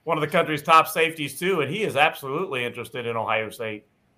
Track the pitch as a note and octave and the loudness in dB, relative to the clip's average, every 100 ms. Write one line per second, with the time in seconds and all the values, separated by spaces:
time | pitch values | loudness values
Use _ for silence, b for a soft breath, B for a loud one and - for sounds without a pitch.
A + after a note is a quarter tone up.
0 | D#3 D#3+ D3+ F3 D3+ D3 E3+ D#3+ D#3 E3+ | -4 -2 0 2 0 0 6 6 6 2
1 | D#3+ D#3+ C#3+ - F3+ F3+ C3 G3 A3 B2+ | 0 -2 -8 -4 -2 0 0 -2 0 2
2 | D3+ - C3+ D3 F3+ C3 A#2+ A2+ A2+ B2+ | 2 0 -6 -6 -4 -4 -4 -6 -10 -8
3 | A#2 A2+ G#2+ A2 G#2+ G2 A2 G#2+ - _ | -4 -2 0 -2 -2 -6 -8 -10 -16 _
4 | _ | _